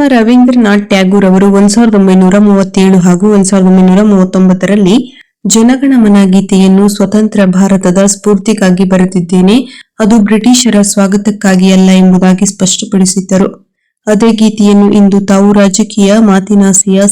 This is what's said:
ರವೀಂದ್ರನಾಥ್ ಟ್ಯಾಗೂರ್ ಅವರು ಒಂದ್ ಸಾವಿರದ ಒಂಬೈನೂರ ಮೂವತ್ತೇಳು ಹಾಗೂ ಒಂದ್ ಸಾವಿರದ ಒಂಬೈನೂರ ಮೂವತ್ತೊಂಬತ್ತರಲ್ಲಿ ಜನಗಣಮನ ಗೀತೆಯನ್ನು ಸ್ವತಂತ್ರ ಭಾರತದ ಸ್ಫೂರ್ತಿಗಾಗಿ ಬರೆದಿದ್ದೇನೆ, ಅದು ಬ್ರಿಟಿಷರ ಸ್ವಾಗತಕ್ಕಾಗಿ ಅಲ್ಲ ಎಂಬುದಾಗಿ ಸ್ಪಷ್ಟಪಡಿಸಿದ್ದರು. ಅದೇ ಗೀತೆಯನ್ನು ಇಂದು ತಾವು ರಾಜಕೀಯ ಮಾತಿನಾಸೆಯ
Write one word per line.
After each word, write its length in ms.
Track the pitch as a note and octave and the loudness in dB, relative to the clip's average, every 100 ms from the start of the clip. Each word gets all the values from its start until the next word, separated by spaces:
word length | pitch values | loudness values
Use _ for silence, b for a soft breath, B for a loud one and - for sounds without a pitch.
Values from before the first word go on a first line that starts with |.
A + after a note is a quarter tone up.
| C#4+ | -2
ರವೀಂದ್ರನಾಥ್ 720 | B3+ A3 B3 B3 B3 G#3+ G#3 G3+ | 0 2 2 2 0 0 -2 -2
ಟ್ಯಾಗೂರ್ 360 | G3 F#3+ G3+ F#3+ | -2 0 0 2
ಅವರು 180 | F#3+ G3+ G3 | 2 2 2
ಒಂದ್ 140 | G3+ | 0
ಸಾವಿರದ 240 | G#3 A#3 G#3 | 2 0 2
ಒಂಬೈನೂರ 360 | F#3+ F#3 F#3 G3+ G#3 | 2 2 2 2 2
ಮೂವತ್ತೇಳು 540 | G3 F#3+ G3 F#3+ F#3+ F3+ | 0 0 0 2 2 2
ಹಾಗೂ 180 | F3+ G#3 G#3 | 0 0 0
ಒಂದ್ 140 | F#3+ | 0
ಸಾವಿರದ 200 | G3 F#3 | 0 2
ಒಂಬೈನೂರ 320 | F#3 F#3 F#3 G#3+ | 2 2 2 2
ಮೂವತ್ತೊಂಬತ್ತರಲ್ಲಿ 840 | G3 F#3 F#3+ F#3 F#3 F3+ G#3 F#3+ A#3 B3 B B _ G3+ A3 | 0 0 0 0 0 -2 0 0 0 -4 B B _ -4 0
ಜನಗಣಮನ 680 | A3+ B3+ C#4 C4 G#3+ G3+ G3 F#3+ | 0 0 0 0 2 2 2 0
ಗೀತೆಯನ್ನು 500 | G3 G3 F#3+ F#3+ G3+ G#3 | 0 0 2 2 0 -2
ಸ್ವತಂತ್ರ 440 | G3 G#3+ G#3+ G#3 F#3+ F#3 | -2 -2 -2 -2 -2 0
ಭಾರತದ 420 | F#3+ F#3+ F#3+ F3+ G3 | 0 0 0 0 -2
ಸ್ಫೂರ್ತಿಗಾಗಿ 760 | G3 G#3+ G3+ G3 G#3+ F#3+ F3+ F#3+ | -2 -2 -2 -2 -2 0 0 0
ಬರೆದಿದ್ದೇನೆ, 640 | F#3 F#3 F#3 E3+ F#3 F#3 A#3 B3+ B B - | 0 -2 -4 -4 0 2 0 -2 B B -6
ಅದು 120 | A3 A#3 G3 | 0 0 0
ಬ್ರಿಟಿಷರ 480 | G#3+ A#3+ B3 A#3+ G3+ G3+ | 0 0 0 0 -2 -2
ಸ್ವಾಗತಕ್ಕಾಗಿ 760 | - G3 G3+ G3+ G3+ G3 F#3 F#3 F#3+ | -2 -2 -2 -4 -4 -2 0 2 2
ಅಲ್ಲ 140 | F#3+ F#3 | 2 2
ಎಂಬುದಾಗಿ 440 | F#3 F#3 F#3 F#3 G3+ | 2 2 0 0 -2
ಸ್ಪಷ್ಟಪಡಿಸಿದ್ದರು. 960 | - F#3 - G3+ G3 F#3 F#3+ F#3 F#3+ G3 - _ _ _ _ - | -4 -6 -6 -6 -4 -2 -4 -4 -2 -2 -6 _ _ _ _ -4
ಅದೇ 240 | G#3 A3+ G#3+ | 0 0 0
ಗೀತೆಯನ್ನು 460 | A3 A3 G3+ G3+ G3+ G#3 | -2 0 0 2 2 2
ಇಂದು 180 | G3+ G3 G3 | 2 0 -2
ತಾವು 160 | G3 G3+ G3+ | 0 0 2
ರಾಜಕೀಯ 520 | G3 F#3 G#3+ - G3 G#3+ A3 | 0 -2 -4 -2 0 2 2
ಮಾತಿನಾಸೆಯ 680 | F#3+ F#3+ G#3 G3 F#3+ - F#3+ G3+ | 0 0 0 0 -2 -2 -2 -2